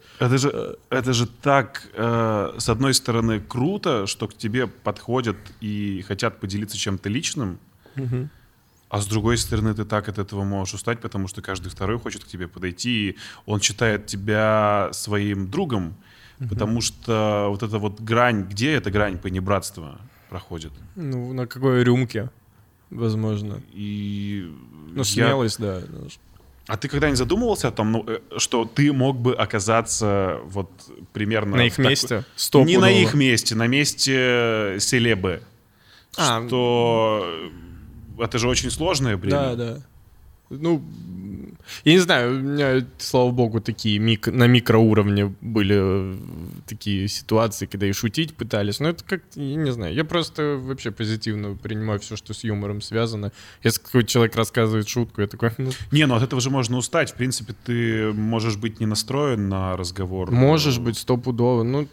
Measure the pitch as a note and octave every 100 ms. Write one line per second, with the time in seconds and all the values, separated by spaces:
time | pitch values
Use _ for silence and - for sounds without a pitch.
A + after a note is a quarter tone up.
0 | - - B2 C3 - - - - - B2+
1 | A#2+ A#2+ A#2 - C#3+ C#3 G#2+ - - -
2 | A#2 A#2 A2 G#2 E2 - - A2+ C3+ B2
3 | - A#2 A2+ G#2+ - A#2+ D3 G3+ F3 A#2
4 | G2 - G#2+ - A2+ B2+ A2+ - G#2+ -
5 | - B2+ A2+ G2 - - G#2+ G#2 G2+ F#2+
6 | F#2+ G2 A2+ - G2 G#2 G#2+ G2+ G#2 F#2+
7 | G2+ B2 - D#3 G2 F2 _ _ _ C3+
8 | B2+ B2 D3 - _ _ _ _ - G2+
9 | G2 G#2+ A2+ A#2 - A2 A2 G#2 G2+ G#2+
10 | G#2 G2 G2 G2+ G2 G2 F#2 F#2+ A#2 A#2
11 | A#2 G2+ F#2+ - F#2+ F#2 F2+ - G2 A#2
12 | A2+ - - F2+ F2 F2 F#2 - B2 A2+
13 | G2 - - - - G#2 - G2 A2+ G#2
14 | - G2 G#2 G#2+ G#2+ G#2+ G#2 G#2 F2+ -
15 | G#2+ G#2 G#2 G2 F#2+ A#2+ E3+ G#2+ E2+ G2
16 | - - - - A#2+ G2 G#2+ A#2 - -
17 | - A2 G#2+ G#2 G2+ G2+ A2 G#2+ G#2 G#2
18 | A2 A2+ B2 G#2+ F#2 G2+ C#3 C#3+ G2+ G#2
19 | G#2 F2+ G2 F#2+ F#2 G2 - F2+ D2+ -
20 | A#2+ _ - F#2 - E2+ D#2 - - F#3+
21 | C#3+ B2 B2 B2+ A#2+ B2+ C3 B2 B2 B2
22 | A#2+ A2 B2 - _ _ _ _ - A2+
23 | A2+ G#2+ A2 G#2 G#2 G2+ G2 G2 G#2 G#2
24 | G2+ G2+ G2+ G2+ F2 C#2 B1 D2+ D2+ C#3
25 | B2+ - A2+ C3+ A2+ - G#2 F#2 F#2 -
26 | - - - - - - - G#2 C#3 C#3
27 | D3 B2+ B2 G3+ A#3+ G3 B2 A#2 G#2+ A2+
28 | A2+ A2 - G2+ - A#2+ A2+ - D3 C3+
29 | C3 B2+ B2 A#2+ G#2 G#2+ G2 A2+ G#2+ -
30 | G#2+ G2+ F#2 B1+ C#2+ G2 F2+ - - -
31 | G2 - G#2+ A2 G2+ A#2+ A#2+ - C3+ C#3+
32 | - A#2 - - - - D#3 F#3 F#3+ G3
33 | D#3+ C#3+ C3 A2+ - A2+ A#2 C#3 C#3+ -
34 | C3+ C3 B2+ A#2+ A#2 A2 G2+ G2 - B2+
35 | A#2 G#2 F#2+ E2 - _ _ _ _ -
36 | _ - D3 A#2 A#2 B2+ B2 A#2+ A#2 A2+
37 | A2 G#2+ F2 D#2+ E2+ E2+ - - - -
38 | - A2 A2+ A#2+ B2 B2+ B2+ C3 E3+ D3
39 | B2+ G2 C3+ C#3+ C3+ A#2+ A#2 C#3 - -
40 | - - - - - C3+ E3 D#3 E2 A2
41 | - F#2 G2 G2 - - - - D3 F3+
42 | F3+ C#3+ A#2+ C3+ C3+ D3 C#3 C3 B2+ -
43 | - B2+ B2 B2 A2+ A2 A#2 G#2+ A2 G#2
44 | A2+ A2 - B2+ A#2+ B2 - A2 A2+ G#2+
45 | G2+ G2+ G2+ G2 A#2 A2 G2 G2+ F#2+ G2
46 | F#2+ F#2+ F2 D#2+ F2 E2+ - G#2+ G#2 G2
47 | G2 - - A2 A2+ - G2 G2 G2 F#2+
48 | A2+ - D#3+ - A2 G#2+ G2+ G#2 D3+ E3+
49 | - F#3+ - D3+ C#3 D3+ C#3+ A#2+ E2+ A2
50 | D3+ E3+ D#3 - D3 C#3 C3 C3 A#2+ G#2
51 | A2 A2 A2+ G#2 G#2 G2 G#2+ G#2+ A2 G2+
52 | - G#2+ - G#2+ A2+ G2+ G2+ G#2 - A2+
53 | A#2 G#2+ G2+ - - - A2+ - - B2+
54 | G#2+ A#2+ A2+ A2+ A2 B2 A2 A2 G#2 B2
55 | A#2 - G2+ - A#2 A2+ C3 C3 - D3
56 | D3 A2+ B2+ C3 C3 C3+ A#2 B2 A#2 E3
57 | B2+ - C3 - G#2+ - - A#2+ A2+ A2
58 | G#2+ G#2+ G#2+ A2+ A2+ G#2 A2+ A2 G#2+ G#2
59 | - C3+ D3 A2 G2 F#2+ F#2 F#2 F2 F#2+
60 | F#2 F#2 F2+ A#2+ C3+ D#3 D3 A#2+ A#2+ A2
61 | - B2 C3 A#2 A#2+ A#2+ A#2 C#3 C#3+